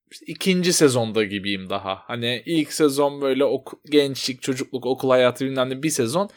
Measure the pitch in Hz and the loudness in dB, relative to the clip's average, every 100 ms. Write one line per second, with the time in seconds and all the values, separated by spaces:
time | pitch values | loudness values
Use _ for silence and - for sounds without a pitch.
0 | _ - - 160 185 180 175 165 147 123 | _ -18 -14 -4 0 2 2 4 4 4
1 | 113 110 101 101 98 98 92 98 98 95 | 0 -2 -2 -4 -4 -6 -6 -6 -6 -8
2 | - 120 117 120 - 165 151 - 151 135 | -8 -6 -4 -6 -2 -2 -2 2 2 4
3 | 143 143 135 131 135 107 - - - 147 | 0 0 0 2 2 0 -6 -18 0 2
4 | 139 127 - 127 - 131 135 127 120 131 | 2 0 -6 -6 -4 -4 -6 -4 -4 0
5 | 131 127 123 120 135 135 127 131 156 147 | 2 4 4 2 -4 -2 -4 -4 -4 0
6 | 117 165 208 | 0 0 -4